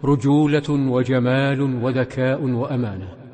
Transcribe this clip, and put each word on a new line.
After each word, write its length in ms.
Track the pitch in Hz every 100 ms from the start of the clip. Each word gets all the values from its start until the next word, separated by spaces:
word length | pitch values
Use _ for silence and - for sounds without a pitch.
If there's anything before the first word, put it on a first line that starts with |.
رجولة 640 | 127 143 139 143 151 151 143
وجمال 920 | 147 135 127 127 131 123 131 139 135
وذكاء 800 | 139 127 120 131 127 - 127 135
وأمانة. 720 | 135 120 123 131 117 95 95 - -